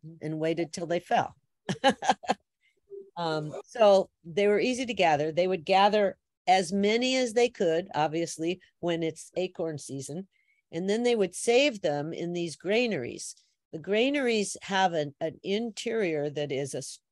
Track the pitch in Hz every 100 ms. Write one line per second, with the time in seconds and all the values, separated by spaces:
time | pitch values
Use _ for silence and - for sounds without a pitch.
0 | 156 165 151 156 160 165 160 175 165 170
1 | - 233 - - _ _ - 175 269 -
2 | - - - - _ _ _ _ _ 403
3 | 392 - 170 156 151 143 - 247 214 196
4 | 185 _ 170 160 202 208 208 247 247 202
5 | 175 151 151 156 185 185 151 190 202 208
6 | 196 - _ _ - 190 170 196 202 226
7 | 254 262 247 220 247 247 180 160 190 -
8 | 156 160 165 - 165 180 _ _ 175 165
9 | 160 156 - - 185 - 165 147 - 135
10 | 135 151 196 _ _ _ _ 165 190 214
11 | 240 233 185 - - 240 285 214 170 147
12 | 151 160 170 175 170 143 170 220 247 180
13 | 120 98 - - _ _ _ 165 160 208
14 | 262 285 254 220 196 - - 196 190 170
15 | 147 - 160 - - 202 233 202 233 226
16 | 185 156 147 143 147 135 139 139 139 -
17 | _